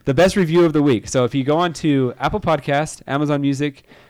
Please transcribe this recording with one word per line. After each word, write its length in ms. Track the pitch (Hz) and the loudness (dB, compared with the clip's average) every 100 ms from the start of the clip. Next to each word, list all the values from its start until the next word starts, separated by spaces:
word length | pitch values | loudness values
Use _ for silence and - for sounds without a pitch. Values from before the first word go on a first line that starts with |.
The 100 | - | -2
best 200 | 139 185 | 2 2
review 300 | 202 170 170 | 2 2 4
of 80 | 170 | 4
the 100 | 151 | 4
week. 260 | 147 113 - | 2 0 0
So 160 | 135 | -2
if 100 | 123 | 0
you 100 | 139 | 0
go 140 | 131 151 | 0 0
on 140 | 175 | -2
to 400 | 151 160 139 127 - | -2 0 0 0 -2
Apple 220 | 139 208 | -4 -4
Podcast, 600 | 175 156 147 143 151 - - | -2 -2 0 -2 -4 -8 -6
Amazon 340 | 139 147 143 | -4 -2 0
Music, 460 | 143 139 147 135 _ - _ | -2 -2 -4 -8 _ -20 _